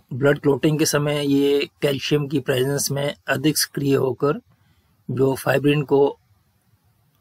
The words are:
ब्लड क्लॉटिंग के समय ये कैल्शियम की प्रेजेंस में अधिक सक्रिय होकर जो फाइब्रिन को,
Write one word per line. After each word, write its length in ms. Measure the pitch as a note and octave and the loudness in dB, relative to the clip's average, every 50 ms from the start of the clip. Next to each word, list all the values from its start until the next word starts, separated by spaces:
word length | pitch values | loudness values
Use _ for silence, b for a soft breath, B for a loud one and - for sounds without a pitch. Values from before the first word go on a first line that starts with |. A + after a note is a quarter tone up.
| _ - | _ -12
ब्लड 260 | - A#2+ C#3 C#3+ D3 C#3 | -4 0 2 2 2 2
क्लॉटिंग 400 | - D3 C#3 B2+ - D#3 D3+ D3 | 2 0 0 2 2 0 0 0
के 80 | D#3 | 0
समय 400 | - - D3 D3 D3+ D3 D3 D3 | 0 0 -2 -2 -2 -4 -4 -2
ये 420 | C#3 C#3 C#3 C#3 C#3+ C#3+ C#3+ C#3+ - _ _ | 0 2 2 2 2 2 0 -2 -4 _ _
कैल्शियम 460 | - C#3+ C#3 C3 - - D3+ D3 C#3+ C3+ | -2 -2 -2 -4 -2 -2 -2 -2 0 -2
की 120 | E3 C3+ | -4 -4
प्रेजेंस 500 | - - C3+ B2 B2+ C#3 C#3+ C#3 - - | -2 -2 0 0 0 0 -2 -2 -4 -4
में 240 | C#3 C#3 C#3+ C#3+ - - _ - | -4 -4 -4 -6 -6 -8 _ -6
अधिक 300 | C3+ C3 C#3 D#3 C#3+ - | -4 0 0 0 0 0
सक्रिय 360 | - - - D3+ C#3 C#3 C3+ | -4 -4 -4 -4 0 2 2
होकर 460 | B2+ C3 C3 A#2 - C#3+ C#3 D#3+ B3 - _ _ _ _ _ _ _ _ _ _ _ _ - | 2 2 0 -2 0 0 0 -2 -2 -6 _ _ _ _ _ _ _ _ _ _ _ _ -8
जो 240 | B2+ A#2+ C3+ C3+ C3 | -2 0 0 0 0
फाइब्रिन 480 | B2 - C#3 C3 C3+ C3+ D3 C#3+ D3+ | 0 -2 0 0 2 2 2 2 0
को, 360 | C3+ - C#3+ C#3 C#3+ C#3 - - _ _ _ _ _ _ _ _ _ _ _ _ _ _ _ _ _ _ _ _ | 0 2 2 2 4 2 0 -4 _ _ _ _ _ _ _ _ _ _ _ _ _ _ _ _ _ _ _ _